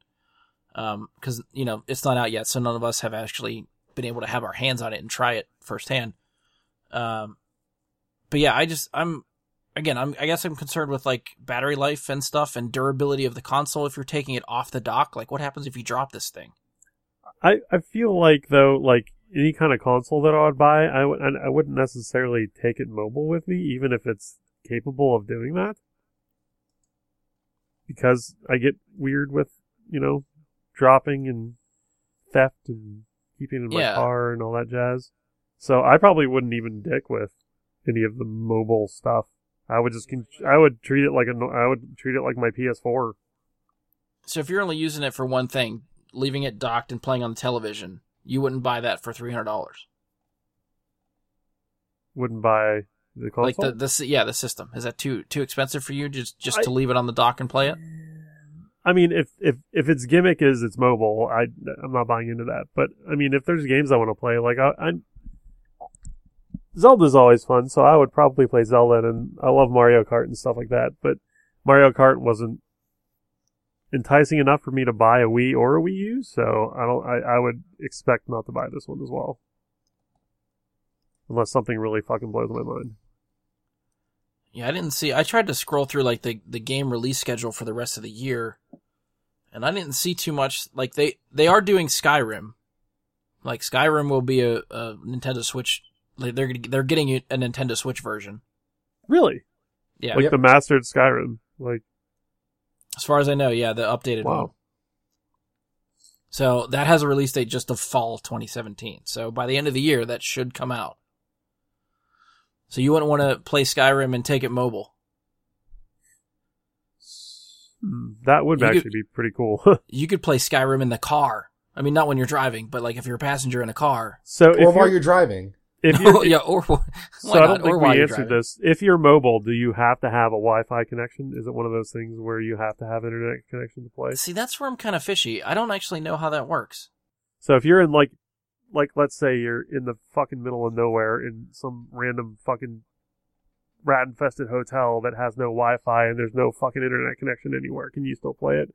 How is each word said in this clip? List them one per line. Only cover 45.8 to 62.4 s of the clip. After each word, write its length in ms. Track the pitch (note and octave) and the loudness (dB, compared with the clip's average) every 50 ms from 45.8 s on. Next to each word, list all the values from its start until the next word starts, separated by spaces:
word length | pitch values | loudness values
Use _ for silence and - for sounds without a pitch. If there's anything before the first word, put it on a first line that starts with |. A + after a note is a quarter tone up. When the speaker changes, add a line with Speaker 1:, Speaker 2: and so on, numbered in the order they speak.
| - _ _ _ _ _ _ | -18 _ _ _ _ _ _
Speaker 1:
leaving 300 | B2+ C3+ C#3 C3+ C#3 C#3 | -6 -6 -4 -4 -4 -6
it 160 | C3+ G#2+ G#2 | -8 -8 -6
docked 320 | B2+ A#2+ A#2 A#2+ A#2 - | -6 -4 -4 -4 -4 -6
and 100 | B2+ A#2 | -12 -10
playing 220 | - C3+ C3 B2 A#2+ | -4 -4 -4 -4 -4
on 80 | A#2 | -6
the 80 | A2+ - | -8 -6
television, 640 | - B2+ B2 A#2+ A2 G#2+ G#2 G#2 G2+ F2+ F#2 - _ _ _ _ _ | -6 -4 -4 -4 -6 -8 -10 -12 -14 -16 -18 -20 _ _ _ _ _
you 160 | - B2+ C3+ | -8 -4 -2
wouldn't 220 | C3+ C3+ C3 C3 | -2 -2 -4 -4
buy 200 | B2 C3 B2 A#2 | -4 -4 -4 -2
that 200 | A#2 A#2 F#2+ - | -2 -4 -4 -4
for 100 | - A#2 A2+ | -8 -12 -14
three 180 | - A#2+ A#2+ | -12 -12 -10
hundred 140 | A#2+ A#2 A2 | -8 -8 -6
dollars? 420 | G#2+ G#2+ G#2+ - - - - - _ _ _ _ _ _ _ _ _ _ _ _ _ _ _ _ _ _ _ _ _ _ _ _ _ _ _ _ _ _ _ _ _ _ _ _ _ _ _ _ _ _ _ _ _ _ | -6 -6 -8 -8 -10 -16 -20 -20 _ _ _ _ _ _ _ _ _ _ _ _ _ _ _ _ _ _ _ _ _ _ _ _ _ _ _ _ _ _ _ _ _ _ _ _ _ _ _ _ _ _ _ _ _ _
Speaker 2:
Wouldn't 300 | C3 B2 B2 A#2 A2+ G#2+ | -8 -8 -8 -6 -2 0
buy 380 | A2+ A2 A2 G#2+ G#2+ G#2+ G#2+ G#2 - _ _ _ _ _ | 2 2 2 2 0 0 -2 -4 -10 _ _ _ _ _
the 160 | B2 A#2+ A2+ | -14 -12 -10
console? 120 | - - A#2+ | -4 -2 -2
Speaker 1:
Like 120 | B2+ B2+ - | 0 0 -2
the, 140 | D3 C3+ | -4 -4
the, 140 | A#2+ A2+ C3+ | -4 -4 -4
s-, 160 | C3 - - | -4 -4 -4
yeah, 220 | D3 B2+ C#3+ C3+ E3 | -2 0 0 0 0
the 100 | - A#2+ | 0 -4
system. 360 | - - A#2+ - - G2 A#2 A#2+ | -6 -8 -8 -10 -12 -14 -16 -14
Is 80 | B2 A#2 | -10 -10
that 140 | A#2+ - - | -10 -10 -8
too, 260 | - C#3 C3 G2+ - | -8 -6 -6 -8 -8
too 180 | - - D3 | -8 -8 -6
expensive 420 | C3+ - - - C3+ C3 - D3 C3+ | -6 -6 -4 -6 -6 -6 -6 -10 -10
for 100 | - C#3 | -8 -8
you 160 | C#3 C#3+ C#3+ | -8 -8 -8
just, 300 | C#3 C3+ A#2+ - - _ | -8 -10 -12 -12 -14 _
just 200 | - - - - | -8 -6 -4 -2
Speaker 2:
I 40 | - | -2
Speaker 1:
to 60 | B2+ | 0
leave 200 | B2+ B2+ C3+ B2 | 0 0 0 0
it 80 | B2 B2 | 0 0
on 80 | A#2+ A#2+ | -2 -2
the 60 | A2+ | 0
dock 260 | A#2 A#2+ A#2+ A#2+ - | 2 2 2 0 -2
and 100 | C3 B2 | -8 -4
play 200 | - C3 C3+ C#3+ | -2 -2 0 -2
it? 80 | D#3+ E3 - - - - - - - - - - _ _ _ _ - - - _ _ _ _ | -2 -6 -14 -18 -18 -18 -18 -20 -20 -20 -20 -20 _ _ _ _ -20 -20 -20 _ _ _ _
Speaker 2:
I 80 | F3+ F3+ | 2 4
mean, 180 | F3+ F3 E3+ | 4 4 4
if, 200 | E3+ E3+ C#3+ - _ _ | 4 0 -2 -4 _ _
if, 160 | G3 D#3+ B2 B2+ _ _ | -2 -2 -2 -2 _ _
if 180 | - - B2 C#3+ | -4 -2 0 0
its 160 | D#3+ C3+ B2 | 0 0 0
gimmick 360 | B2 D3 F3 F3+ F#3 E3+ - | 2 4 4 4 4 2 4
is 220 | D#3 C#3 C3+ A#2+ A#2 | 4 4 4 2 -2
it's 140 | A2+ F#2+ B2 | -6 -2 0
mobile, 520 | B2+ B2+ B2 A2 A2 G#2+ G#2+ A2 A#2 A#2 | 2 2 2 2 2 0 2 0 -2 0
I, 160 | A#2+ A2+ A#2+ A#2 A#2+ - - C3+ C3+ - - | 0 0 -2 -2 -4 -12 -12 -12 -12 -12 -10
I'm 80 | C3+ | -6
not 160 | B2+ B2 A#2+ A#2 | -4 -2 -2 0
buying 220 | A#2 A#2 A#2 A#2 | -2 -4 -4 -6
into 160 | A#2 A#2 | -8 -8